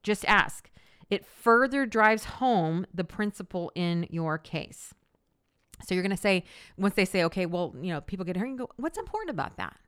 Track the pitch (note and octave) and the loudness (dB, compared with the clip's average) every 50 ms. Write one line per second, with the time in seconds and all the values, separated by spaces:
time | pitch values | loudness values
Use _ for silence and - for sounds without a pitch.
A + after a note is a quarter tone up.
0 | _ G#3 G#3+ - - - G#3 G3 - - - - _ - _ - - _ _ _ | _ 0 -2 0 2 4 4 4 4 2 -4 -12 _ -20 _ -20 -20 _ _ _
1 | - _ G3+ G3 - - - - - A#3 A3+ A#3 C4 C4 C4 C#4 C4+ A#3 G#3 A3 | -6 _ -4 -4 -4 -10 -20 0 4 6 6 6 6 4 2 0 0 2 4 4
2 | G#3+ G#3+ A3 G#3+ - - - - C4 B3+ A#3 F#3+ E3 D#3+ E3 E3+ F#3+ - - F3 | 6 6 6 4 0 -10 -6 -2 2 2 4 4 2 2 0 -2 -2 -4 -4 -6
3 | F3+ - - - G#3 G#3 - - G3 - - F3+ F3 - _ - F3 F3 E3+ E3+ | -6 -6 -4 -4 -4 -4 -4 -8 -14 -8 -8 -8 -8 -6 _ -2 -2 0 0 0
4 | E3+ - - E3 E3 D#3+ D#3 D#3+ D#3+ - - D#3 - - - - - - - _ | -2 -4 -4 -4 -2 -2 -4 -4 _ -8 -8 -8 -8 -8 -14 -18 -20 -20 -20 _
5 | _ _ _ _ _ _ _ _ _ _ _ _ _ _ - _ - - F#3 F3+ | _ _ _ _ _ _ _ _ _ _ _ _ _ _ -20 _ -6 -2 -2 0
6 | F3+ G3 G3 F3+ - G#3 F#3+ F#3 - - - - - - - - F#3+ G3+ - - | 0 0 -2 0 2 2 2 2 0 -6 -20 -20 -20 -20 -6 -2 -2 0 4 2
7 | F#3+ F#3 - F#3+ E3+ E3+ - F#3+ F#3 E3 E3+ F3 F3 D3 - B2+ D3 F#3 E3+ D3 | 2 2 4 2 2 2 2 0 -2 -2 0 -2 -4 -4 -6 -8 -6 -6 -6 -6
8 | - - - F#3 F#3 E3+ F3+ F3+ G#3+ C4 C4+ B3+ B3+ - - - A#3+ E4 - G#4+ | -6 -8 -8 -8 -6 -6 -4 -4 -4 -4 -6 -8 -10 -12 -10 -6 -6 -6 -6 -6
9 | A4+ - - G#4+ A4 E4+ C4 D#3 - - - - F#2+ D2+ - _ _ | -10 -6 -6 -6 -6 -6 -4 -6 -6 -6 -6 -8 -10 -10 -10 _ _